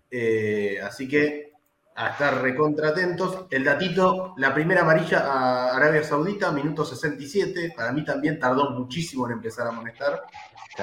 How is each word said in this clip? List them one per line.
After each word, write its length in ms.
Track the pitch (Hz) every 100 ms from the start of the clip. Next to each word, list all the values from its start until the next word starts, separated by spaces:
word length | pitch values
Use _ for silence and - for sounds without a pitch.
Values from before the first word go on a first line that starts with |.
| _
eh, 680 | 123 113 110 107 107 101 98
así 240 | 101 - 131
que 420 | 147 147 147 - _ _ _ _ 117
a 140 | 113
estar 300 | - 143 127
recontra 480 | 127 131 151 147 151
atentos. 560 | 165 180 170 185 - -
El 140 | 135 139
datito, 680 | 143 185 180 185 - - 127
la 160 | 135
primera 280 | 151 165 185
amarilla 380 | 160 160 160 180
a 560 | 147 135 127 127 127 131
Arabia 280 | 151 156
Saudita, 480 | - 147 175 202 180
minuto 340 | 147 151 156 143
sesenta 360 | - 156 139
y 60 | 147
siete, 460 | 202 175 175 165 -
para 160 | 117
mí 140 | 147 147
también 340 | 135 151 -
tardó 300 | 127 131 139
muchísimo 560 | 123 123 165 160 131 120
en 80 |
empezar 320 | 113 110 120 120
a 40 |
amonestar. 540 | 117 113 - 143 127 - - - - - -